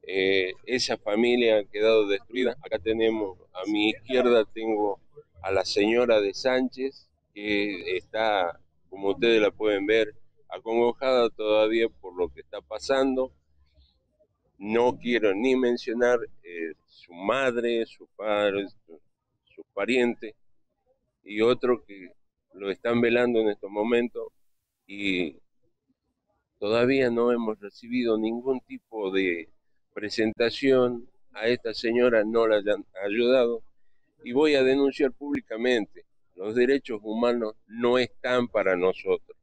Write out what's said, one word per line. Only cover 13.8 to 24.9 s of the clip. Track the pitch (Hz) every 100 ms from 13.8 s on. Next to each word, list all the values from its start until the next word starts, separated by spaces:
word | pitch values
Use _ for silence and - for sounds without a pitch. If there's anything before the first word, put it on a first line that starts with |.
| _ _ _ _ _ _ _ _
No | 101 113 123 123
quiero | 117 117 104
ni | 98 131 127
mencionar, | 123 120 - 117 120 123 113 -
eh, | 87 87 82 78
su | _ _ -
madre, | 87 98 127 131 120 117 117 113
su | - 90
padre, | - 107 104 104 98 98
su, | - _ 82 _ _ _ _ _
sus | - -
parientes | - 101 127 120 113 110 - _ _ _ _ _ _ _ _
y | - 104
otros | 113 123 123 117 -
que | 101 90 _ _ _ _
lo | 92 98
están | 92 117 120
velando | 120 120 123 113
en | 110
estos | 104 98
momentos | 104 110 120 120 - - _ _ _ _ _
y | _